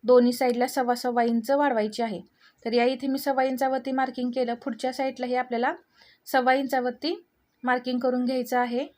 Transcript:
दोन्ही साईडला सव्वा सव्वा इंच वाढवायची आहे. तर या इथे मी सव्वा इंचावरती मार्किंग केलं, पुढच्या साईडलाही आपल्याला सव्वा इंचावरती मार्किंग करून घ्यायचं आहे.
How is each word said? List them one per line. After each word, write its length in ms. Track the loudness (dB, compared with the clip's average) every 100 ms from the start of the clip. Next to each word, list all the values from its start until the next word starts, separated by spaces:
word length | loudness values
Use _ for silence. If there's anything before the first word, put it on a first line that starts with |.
दोन्ही 280 | 6 6 6
साईडला 340 | 2 0 2 0
सव्वा 280 | 0 0 0
सव्वा 280 | 0 0
इंच 280 | 2 0 0
वाढवायची 500 | 2 2 2 -2 -2
आहे. 180 | -4 -6 -12 _ _ _ -2
तर 80 |
या 120 | 2 2
इथे 220 | 0 -4
मी 120 | -4
सव्वा 240 | -2 0
इंचावरती 480 | 0 0 0 0 -2
मार्किंग 400 | -2 -2 -2 -4
केलं, 220 | -2 -2
पुढच्या 380 | -2 -6 -4 -4
साईडलाही 420 | -2 -4 -4 -4 -2
आपल्याला 380 | -2 -2 -2 -4 _ _ -20 _ -2
सव्वा 260 | 0 4
इंचावरती 640 | 2 2 -2 -2 -4 -6 -6 _ _ _ _
मार्किंग 360 | -2 -2 0 -2
करून 260 | 0 0 0
घ्यायचं 320 | -2 0 0
आहे. 280 | 0 -2 -6